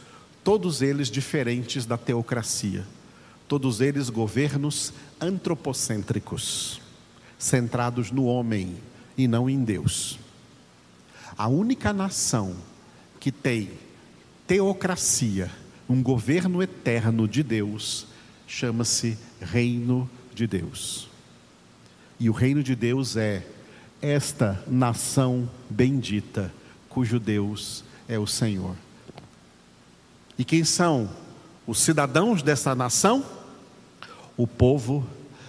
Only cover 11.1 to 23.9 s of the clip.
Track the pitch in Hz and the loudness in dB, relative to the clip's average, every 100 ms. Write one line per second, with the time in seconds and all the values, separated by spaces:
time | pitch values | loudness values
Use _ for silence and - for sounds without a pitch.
11.1 | - - - 110 143 226 262 208 208 190 | -20 -14 -4 0 2 2 0 0 0 -2
12.1 | - - 123 95 90 - - - - - | -2 0 0 -2 -6 -14 -20 -20 -20 -20
13.1 | - - 127 139 117 92 - - - - | -6 -6 -2 -2 -2 -4 -10 -20 -20 -20
14.1 | - - - - 190 196 196 - 180 - | -20 -20 -14 0 4 4 0 -2 -2 0
15.1 | - 117 98 87 - - - - 127 127 | 2 0 0 -4 -8 -18 -12 0 2 2
16.1 | 127 107 165 185 175 185 - - 117 110 | 2 2 2 2 0 -2 -2 0 2 2
17.1 | 113 110 135 147 110 104 107 - - - | 2 2 0 0 0 -2 -4 -6 -8 -10
18.1 | - - - - - 123 117 117 - 117 | -18 -20 -20 -14 -4 -2 0 0 0 -2
19.1 | 110 - - 87 110 120 120 120 127 127 | -4 -10 -16 -2 2 2 0 0 0 -2
20.1 | - - 104 113 98 80 69 - - - | -8 -16 -4 -2 -2 -4 -8 -8 -10 -12
21.1 | - - - - - - - - - - | -20 -20 -20 -20 -20 -20 -20 -20 -20 -20
22.1 | - 117 107 127 143 131 123 117 131 123 | -2 0 2 2 2 0 0 0 0 0
23.1 | 110 107 98 85 - - - - | 0 0 -2 -6 -16 -20 -20 -20